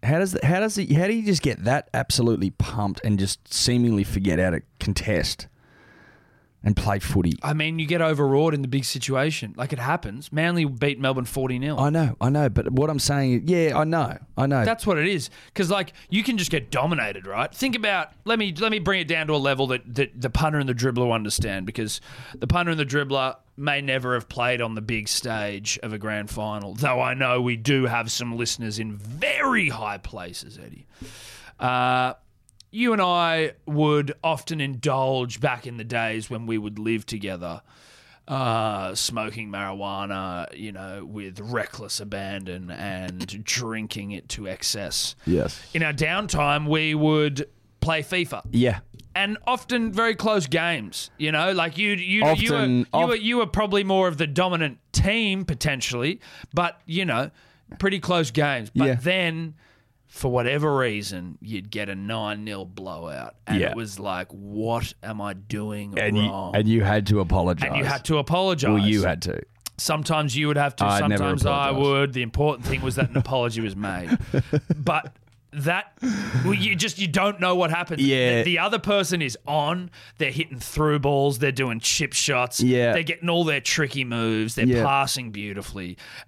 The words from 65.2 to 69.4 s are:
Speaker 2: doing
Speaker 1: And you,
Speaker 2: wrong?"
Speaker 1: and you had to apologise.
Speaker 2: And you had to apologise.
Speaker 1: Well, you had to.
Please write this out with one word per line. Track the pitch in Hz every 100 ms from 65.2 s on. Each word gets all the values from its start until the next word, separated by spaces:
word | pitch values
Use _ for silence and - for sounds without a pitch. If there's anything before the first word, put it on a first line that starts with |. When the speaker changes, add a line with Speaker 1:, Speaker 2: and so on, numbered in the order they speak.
| 101
Speaker 2:
doing | 95 104 107 107 104 101 101
Speaker 1:
And | 107 107
you, | 107
Speaker 2:
wrong?" | 98 92 101
Speaker 1:
and | 107
you | 113
had | 98 107 98
to | 104
apologise. | 90 95 87 82 135
Speaker 2:
And | -
you | 131
had | 139 -
to | 151
apologise. | 139 170 190 170 127
Speaker 1:
Well, | 104 101
you | 107
had | 92 85
to. | 87 50